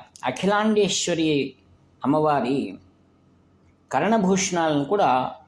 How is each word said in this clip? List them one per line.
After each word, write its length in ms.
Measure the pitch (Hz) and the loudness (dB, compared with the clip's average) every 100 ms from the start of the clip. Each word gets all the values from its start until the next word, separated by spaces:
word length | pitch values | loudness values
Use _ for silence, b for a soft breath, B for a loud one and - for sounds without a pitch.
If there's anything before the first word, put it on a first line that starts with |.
| - - 127 | -12 -10 -8
అఖిలాండేశ్వరి 1040 | - 185 208 214 214 190 - - 165 160 143 139 - _ - _ _ | -4 0 0 2 2 2 0 -2 0 0 0 -2 -8 _ -20 _ _
అమ్మవారి 560 | 131 151 156 143 120 139 104 90 - _ _ _ _ _ _ _ _ _ - | -2 0 2 0 0 -2 -4 -10 -20 _ _ _ _ _ _ _ _ _ -4
కర్ణభూషణాలను 920 | 131 185 226 185 190 - 175 160 147 143 | -2 2 2 2 0 0 0 0 0 0
కూడా 240 | 202 151 127 127 - | 2 2 2 -2 -8